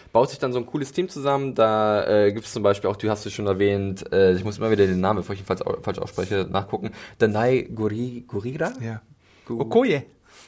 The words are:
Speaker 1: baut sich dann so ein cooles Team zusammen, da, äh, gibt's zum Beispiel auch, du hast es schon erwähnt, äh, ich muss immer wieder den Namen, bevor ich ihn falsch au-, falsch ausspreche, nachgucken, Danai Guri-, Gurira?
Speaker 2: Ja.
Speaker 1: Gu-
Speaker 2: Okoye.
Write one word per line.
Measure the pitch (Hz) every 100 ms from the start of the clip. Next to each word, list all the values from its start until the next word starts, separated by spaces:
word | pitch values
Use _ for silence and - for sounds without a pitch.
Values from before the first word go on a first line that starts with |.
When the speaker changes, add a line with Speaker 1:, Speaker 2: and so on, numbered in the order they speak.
| -
Speaker 1:
baut | 113 135
sich | 135
dann | 135
so | 123
ein | 117
cooles | 151 135
Team | - 180
zusammen, | 151 139 139 135
da, | 123 110 107 107 104 -
äh, | 104 101
gibt's | 104 -
zum | 120
Beispiel | 101 101 95
auch, | 104
du | 107
hast | 104 104
es |
schon | - 101
erwähnt, | 95 101 101 98 95 -
äh, | 95 95
ich | 90
muss | 98 101
immer | 113
wieder | 104 98
den | 92
Namen, | 95 104
bevor | 87
ich | 98
ihn | 95
falsch | 92
au-, | - -
falsch | - 95
ausspreche, | 92 - 92 101 92
nachgucken, | 95 98 - 107 - - -
Danai | 110 104 120 131 -
Guri-, | 110 107 107 123 120 -
Gurira? | 104 117 151 160 160
Speaker 2:
Ja. | 117 113 - _ _ _
Speaker 1:
Gu- | - 117
Speaker 2:
Okoye. | 113 226 254 143 - _ _ -